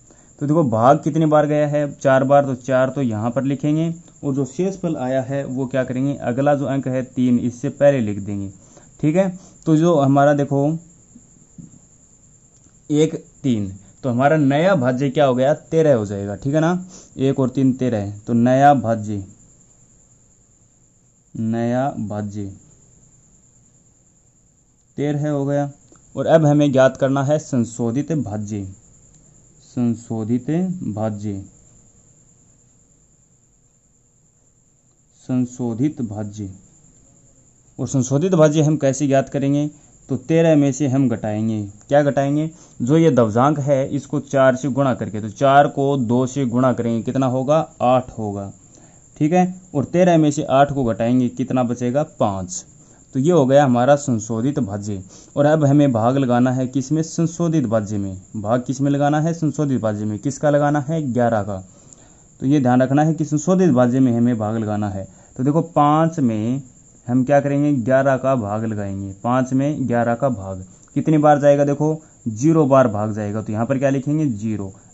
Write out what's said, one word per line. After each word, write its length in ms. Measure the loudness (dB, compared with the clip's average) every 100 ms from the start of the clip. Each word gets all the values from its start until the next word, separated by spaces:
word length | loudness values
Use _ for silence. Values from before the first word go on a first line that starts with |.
| _ -20 _ -6
तो 60 | 0
देखो 160 | 0 2
भाग 320 | 4 4 4
कितनी 280 | 2 0 2
बार 200 | 4 2
गया 220 | 0 0
है, 240 | -2 -4
चार 300 | -2 2 2
बार, 220 | 4 4 2
तो 80 | -2
चार 320 | -2 0 0
तो 120 | 0
यहाँ 300 | -2 -2 -4
पर 120 | -4
लिखेंगे, 460 | -4 -2 -2 0 -2 -6 -14 -10
और 120 | -6 -4
जो 100 | -4
शेषफल 500 | -4 -6 -4 -6 -4
आया 240 | -4 -4
है 220 | -4 -6 -6
वो 200 | -6 -4
क्या 180 | -4
करेंगे, 300 | -4 -4 -4 -4
अगला 380 | -4 -2 0 0
जो 100 | -2
अंक 220 | -4 -4
है 140 | -6 -6
तीन, 340 | -2 0 2
इससे 300 | 0 -6 -8
पहले 300 | 2 2 4
लिख 180 | 0 -4
देंगे, 320 | -6 -8 -8 -12 -20 -20 -20 -4
ठीक 140 | 0 0
है। 120 | 0 -4 -16 -8 0
तो 120 | 2
जो 180 | 4 4
हमारा 380 | 4 4 4
देखो 300 | 4 0 0 0 -2 -8 -20 _ -20 -20 _ _ -20 -20 -20 _ _ _ _ _ _ _ _ _ _ -4
एक, 260 | 0 0 -2 -14 -6
तीन, 280 | -2 -2 -4 -10 -20 -10
तो 60 | -4
हमारा 280 | 0 2 4
नया 380 | 2 2 2 2
भाज्य 320 | 0 0 0
क्या 160 | 2 2
हो 100 | 2
गया, 180 | 2
तेरह 420 | 0 -2 2 4 2
हो 100 | 0
जाएगा, 300 | -6 -6 -6
ठीक 180 | -2
है 80 | 0
ना। 240 | 0 -2 -6 -18 -16 -2
एक 200 | -2 0
और 100 | 0
तीन 240 | 2 0
तेरह, 440 | 2 -2 -2 -4 -8
तो 140 | -2 2
नया 380 | 4 6 6 4
भाज्य, 480 | 2 -4 -4 -8 -10 -18 -20 _ _ _ _ _ _ _ _ _ _ _ _ _ _ _ _ _ _ -8
नया 540 | -4 -4 -2 -2 -4 -6
भाज्य 520 | -8 -8 -8 -10 -12 -14 -20 _ _ _ _ _ _ _ _ _ _ _ _ _ _ _ _ _ _ _ _ _ _ -6
तेरह 320 | -4 -2 -2
हो 160 | -2 -2
गया। 260 | -2 -4 -8 _ _ _ -6
और 100 | 2
अब 180 | 4 4
हमें 260 | 4 4
ज्ञात 260 | 4 4 2
करना 260 | -2 0
है 140 | 0 -2
संशोधित 720 | -2 -2 -2 -4 -4 -4 -4
भाज्य, 500 | -4 -4 -8 -8 -8 -10 -14 -20 _ _ _ _ _ _ _ -10
संशोधित 840 | -4 -2 -2 -6 -6 -2 -2 -2 -2 -2 -4 -6
भाज्य, 460 | -4 -6 -6 -8 -8 -12 _ _ _ _ _ _ _ _ _ _ _ _ _ _ _ _ _ _ _ _ _ _ _ _ _ _ _ _ _ _ _ _ _ _ _ _ _
संशोधित 800 | -6 -4 -4 -6 -6 -2 -4 -4
भाज्य। 460 | -8 -8 -10 -10 -12 -14 -20 _ _ _ _ _ _ _ _ _ _ -12
और 80 | -4
संशोधित 460 | -2 0 -2 0
भाज्य 280 | 4 4 4
हम 160 | 2 0
कैसे 300 | 0 0 0
ज्ञात 220 | 0 0
करेंगे, 380 | -2 -2 0 -2 -8 -20 -18 -8
तो 80 | -6
तेरह 380 | 0 2 4 4
में 160 | 2
से 160 | 0 0
हम 200 | 0 0
घटाएंगे, 520 | -2 -4 -4 -2 -4 -6 -12 0
क्या 140 | 2
घटाएंगे, 460 | 2 0 0 -2 -4 -8 -18 -6
जो 180 | 2 4
ये 140 | 4
दवजांक 480 | 4 4 2 2 2
है 260 | 0 0 0
इसको 280 | -6 -6 -8
चार 340 | -2 2 4 2
से 140 | -2
गुणा 240 | 0 0
करके, 280 | -2 -6 -8
तो 80 | -8
चार 360 | 0 4 6 4
को 260 | 2 -2 0
दो 280 | 0 0 0
से 180 | -2 -2
गुणा 240 | 0 0
करेंगे, 280 | 0 -2 -4
कितना 260 | -4 -2 -2
होगा, 300 | -2 0 0 -2 -2
आठ 280 | 0 0 -2
होगा, 400 | -8 -8 -8 -10 -14 -20 -20 -20 -20 -16 -4
ठीक 160 | 0
है। 140 | 2 0 -4 -8
और 120 | -6 -2
तेरह 320 | 2 4 4
में 120 | 2
से 120 | 0 0
आठ 220 | 2 2
को 100 | 0
घटाएंगे, 460 | -2 -2 0 0 0
कितना 340 | -2 -4 -2
बचेगा, 400 | -2 -2 -2 -2 -4 -2
पाँच। 460 | -2 -2 -8 -12 -16 -20 -20 -20 -8 -2
तो 40 |
ये 120 | 2
हो 140 | 4 6
गया 180 | 6
हमारा 320 | 4 4 4 2
संशोधित 640 | 2 -4 -4 -4 -2 -2
भाज्य। 440 | -4 -6 -8 -8 -10 -20 -12 -4
और 100 | 0
अब 180 | 2
हमें 280 | 2 4 4
भाग 260 | 2 0 0
लगाना 340 | 0 0 0
है 140 | -2 -4
किस 240 | -4 -2
में, 100 | -4
संशोधित 600 | -4 -4 -4 -2 -2 0 0
भाज्य 320 | -2 -2 -4
में। 240 | -6 -8 -12 -8
भाग 260 | -2 -2
किस 160 | -2 -2
में 80 | -2
लगाना 280 | 0 0 0
है, 140 | -2
संशोधित 480 | -2 -4 -2 -2 -2
भाज्य 240 | -2 -4 -6
में। 120 | -6
किसका 300 | -6 -4 0
लगाना 300 | 2 2 -2
है, 220 | -2 -4
ग्यारह 380 | -2 0 0 0
का। 160 | -2 -8 -12 -20 -20 -20 -20 -20 _ -6
तो 60 | 0
ये 140 | 2
ध्यान 220 | 4 4
रखना 220 | 4 2
है 100 | 2
कि 120 | 0 -2
संशोधित 460 | -2 0 2 4
भाज्य 280 | 4 2 2
में 120 | 2
हमें 260 | 2 0 0
भाग 180 | -2 -4
लगाना 340 | -4 -4 -4
है। 180 | -6 -10 -18 -14 -4
तो 60 |
देखो 180 | -2 0
पाँच 540 | 0 2 2 4 0 0
में 420 | -2 0 -2 -4 -8 -20 -20 -14 -2
हम 160 | -2
क्या 160 | 2 2
करेंगे, 320 | 2 0 0
ग्यारह 440 | 0 2 2 2 0
का 160 | 0 -2
भाग 300 | -2 -4 -4
लगाएंगे, 460 | -4 -6 -6 -8
पाँच 400 | -8 -2 -2 0
में 340 | 0 -2 -2 -2
ग्यारह 280 | 0 0 0
का 140 | -2
भाग 320 | -4 -8 -12 -14 -20 -10 -4
कितनी 220 | 0 4
बार 220 | 4 4
जाएगा, 240 | 4 4 2
देखो 360 | 0 -2 -4 -10 _ -10
ज़ीरो 360 | -2 2 4 4
बार 220 | 4 4
भाग 260 | 0 -4
जाएगा, 280 | -4 -4 -6
तो 120 | -4
यहाँ 120 | -4 -2
पर 140 | 0
क्या 100 | 0
लिखेंगे, 360 | 0 -2 -2 -2
ज़ीरो। 440 | -2 -4 -6 -8 -14 -10